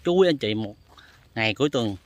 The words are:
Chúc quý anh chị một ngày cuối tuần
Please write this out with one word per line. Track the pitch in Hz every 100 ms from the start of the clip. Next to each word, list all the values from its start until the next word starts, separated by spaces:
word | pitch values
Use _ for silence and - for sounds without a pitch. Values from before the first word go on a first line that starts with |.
Chúc | 170 180
quý | 180
anh | 143
chị | 107
một | 107 104 - _ - - - _ 117
ngày | 110
cuối | 101 143
tuần | 135 113 95